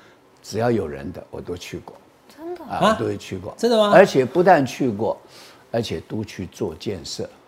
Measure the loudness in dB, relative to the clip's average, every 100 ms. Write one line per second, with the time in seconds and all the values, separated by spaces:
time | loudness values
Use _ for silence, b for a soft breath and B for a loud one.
0 | b b _ _ -10 -2 0 0 -2 -6
1 | -10 -12 -14 -12 -10 -10 -10 -12 -14 -20
2 | -20 _ -20 -16 -14 -12 -10 0 2 2
3 | -2 -6 -8 -10 -10 -4 2 2 6 8
4 | 8 4 2 4 6 6 4 0 -2 0
5 | -2 -4 B B B B -6 -4 -4 -6
6 | -8 -8 -8 -10 -12 -6 -8 -6 -8 -8
7 | -10 -10 -10 -14